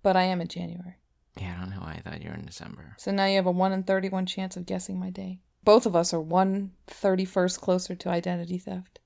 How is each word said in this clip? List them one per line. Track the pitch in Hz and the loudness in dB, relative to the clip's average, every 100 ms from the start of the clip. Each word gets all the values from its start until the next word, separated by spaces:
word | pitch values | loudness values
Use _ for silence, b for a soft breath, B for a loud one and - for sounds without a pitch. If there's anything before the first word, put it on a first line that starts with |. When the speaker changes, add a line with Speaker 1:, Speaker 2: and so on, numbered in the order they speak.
Speaker 1:
But | 202 185 | 4 4
I | |
am | 185 180 | 2 0
in | 170 | -4
January. | 175 175 175 180 - _ _ _ - | -6 -8 -10 -14 -18 _ _ _ -12
Speaker 2:
Yeah, | 92 87 | -10 -8
I | |
don't | 92 | -8
know | 95 | -8
why | 80 80 | -10 -10
I | |
thought | 82 80 | -12 -10
you | 78 | -10
were | 78 | -12
in | 78 | -12
December. | - - - - - | -14 -14 -16 -18 -10
Speaker 1:
So | - | -2
now | 196 196 | 2 4
you | 196 | 4
have | 185 | 4
a | |
one | 180 190 | 4 2
in | 190 | 2
thirty-one | 185 190 190 190 185 | 0 0 0 -2 -2
chance | - 185 185 | -4 -6 -8
of | 175 | -6
guessing | 185 180 185 | -6 -4 -6
my | 185 | -6
day. | 185 190 185 _ _ | -8 -10 -12 _ _
Both | - 220 233 | 6 6 6
of | 175 | 2
us | 170 | 2
are | 165 | -2
one | 156 175 190 196 196 - - | 2 2 4 2 -4 -12 -20
thirty-first | - 202 185 185 190 180 - | 0 2 2 2 2 0 0
closer | - 180 180 180 | 0 0 0 -6
to | 175 | -2
identity | 175 180 175 170 180 | -2 0 -4 -4 -8
theft. | - 185 185 - | -6 -10 -12 -20